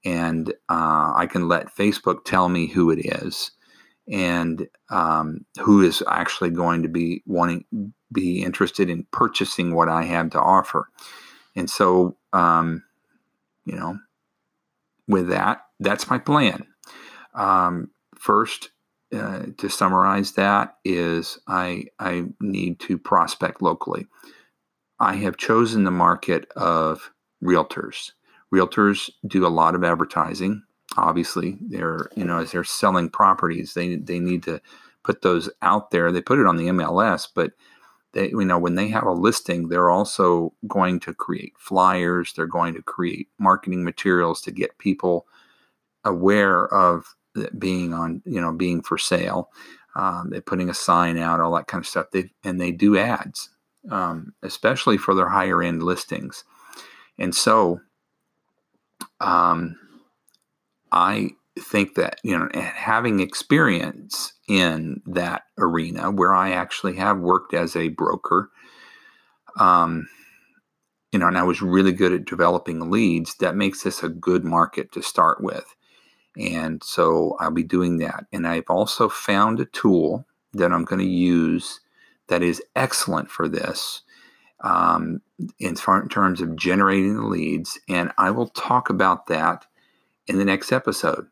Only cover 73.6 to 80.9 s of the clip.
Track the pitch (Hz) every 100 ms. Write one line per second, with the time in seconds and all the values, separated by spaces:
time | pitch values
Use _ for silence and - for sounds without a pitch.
73.6 | 98 95 95 - 85 82 90 90 82 85
74.6 | 82 - - - - - 80 - - -
75.6 | - _ _ _ _ _ _ - 95 85
76.6 | 80 78 - - 82 80 82 - 82 82
77.6 | 82 92 90 85 78 - - 90 85 85
78.6 | 82 90 107 - 110 - - 101 107 113
79.6 | - - 110 90 78 92 - _ _ 104
80.6 | 87 87 82